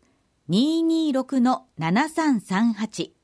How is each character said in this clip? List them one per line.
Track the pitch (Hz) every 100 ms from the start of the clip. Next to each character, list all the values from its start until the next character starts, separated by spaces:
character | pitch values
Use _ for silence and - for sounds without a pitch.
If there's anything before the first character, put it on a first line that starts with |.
| _ _ _ _ -
二 | 185 294 330
二 | 330 330 311
六 | 262 262 269
の | 240 254 - -
七 | 160 202 311
三 | 339 311 233
三 | - 190 233
八 | 202 220 - - _